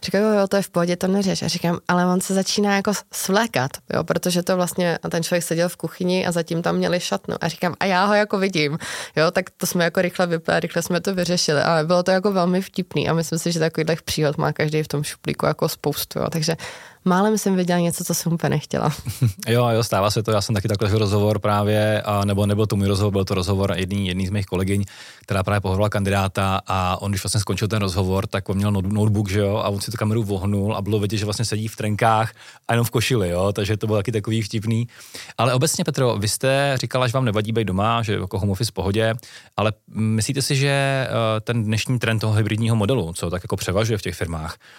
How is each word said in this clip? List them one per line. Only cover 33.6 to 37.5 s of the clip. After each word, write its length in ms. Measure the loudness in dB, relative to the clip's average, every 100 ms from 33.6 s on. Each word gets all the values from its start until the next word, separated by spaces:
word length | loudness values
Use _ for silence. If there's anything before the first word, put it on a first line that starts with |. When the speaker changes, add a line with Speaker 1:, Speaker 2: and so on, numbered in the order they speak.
| -2 -2
Speaker 2:
to 100 | 0
bylo 120 | 0
taky 140 | 0
takový 300 | -2 0 -2
vtipný. 460 | -2 -4 -2 -2 -2 -8 -18 -18 -8 0
Ale 160 | 2
obecně, 300 | 2 2 0
Petro, 320 | -2 0 2 2
vy 100 | -2
jste 460 | 0 2 2 2 0
říkala, 260 | -2 0 0
že 60 |
vám 120 | 2
nevadí 280 | 2 0 0